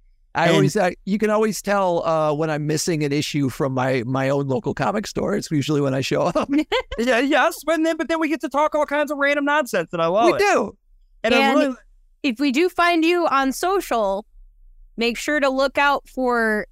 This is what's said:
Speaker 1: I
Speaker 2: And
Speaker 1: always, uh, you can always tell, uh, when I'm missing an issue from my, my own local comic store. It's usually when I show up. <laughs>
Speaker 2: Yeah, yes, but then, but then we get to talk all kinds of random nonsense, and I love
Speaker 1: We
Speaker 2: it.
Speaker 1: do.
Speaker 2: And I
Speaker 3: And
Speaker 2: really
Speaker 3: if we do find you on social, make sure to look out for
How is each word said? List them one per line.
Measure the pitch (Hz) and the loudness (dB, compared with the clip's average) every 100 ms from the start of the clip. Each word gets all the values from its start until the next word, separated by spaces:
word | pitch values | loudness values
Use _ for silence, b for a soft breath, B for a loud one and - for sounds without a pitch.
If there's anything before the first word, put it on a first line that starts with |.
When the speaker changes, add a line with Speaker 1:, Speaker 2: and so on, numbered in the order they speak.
| _ _ _ | _ _ _
Speaker 1:
I | - 170 | 0 2
Speaker 2:
And | 160 | 4
Speaker 1:
always, | 147 214 | 2 2
uh, | 180 - - | 0 -2 -4
you | 208 | 0
can | 214 | 2
always | 214 220 180 | 2 0 -2
tell, | 202 202 185 170 | -2 0 2 0
uh, | - 160 151 | 0 0 0
when | 147 156 | 0 -2
I'm | 147 151 | -2 -2
missing | 151 - 156 | -2 -2 -2
an | 147 | 0
issue | 143 - 147 135 | -2 -2 -2 -2
from | - 135 | -2 -2
my, | 131 131 131 | 0 0 -2
my | 117 131 135 | -2 -2 0
own | 143 139 | -2 -2
local | 123 131 | -2 -4
comic | - - 208 196 | -4 -2 -4 -4
store. | - - 208 | -4 -2 -2
It's | - | -2
usually | 151 139 143 | -2 0 0
when | 139 | 0
I | 135 | -2
show | 127 143 | -2 0
up. | 147 294 254 | 0 -2 0
<laughs> | 285 - 480 - 554 | -2 0 -2 -4 -4
Speaker 2:
Yeah, | 240 226 | 0 0
yes, | 277 285 320 339 | 2 2 2 0
but | - 330 | -2 0
then, | 320 330 | 0 0
but | 302 | -2
then | 330 | -2
we | 311 | -2
get | 311 | -4
to | 294 | -4
talk | 285 302 | -2 0
all | 302 285 | 0 0
kinds | 285 285 | -2 -2
of | 285 | -2
random | 277 285 285 | 0 0 0
nonsense, | 294 254 190 165 | 0 0 -4 -2
and | 170 | -2
I | 165 | 0
love | 202 240 | 4 4
Speaker 1:
We | |
Speaker 2:
it. | - | 4
Speaker 1:
do. | 403 311 214 - _ _ _ _ | 2 2 -2 -10 _ _ _ _
Speaker 2:
And | 226 | 2
I | 262 | 4
Speaker 3:
And | 277 285 | 4 2
Speaker 2:
really | 285 247 - _ _ _ | 0 -2 -14 _ _ _
Speaker 3:
if | 285 220 | -4 0
we | 285 | 0
do | 254 359 | 2 0
find | - 349 339 | 2 2 2
you | 330 349 330 | 2 2 2
on | 269 269 | 0 0
social, | - 349 392 - 233 196 196 - - - _ - - - - | -2 -2 0 -2 -2 0 -2 -8 -18 -20 _ -20 -20 -12 -4
make | 233 220 | -2 -2
sure | - 294 | -2 0
to | 269 | 0
look | 262 269 - | 2 0 2
out | 285 277 - | 0 0 -4
for | - 254 240 220 214 - | -4 0 0 0 -2 -2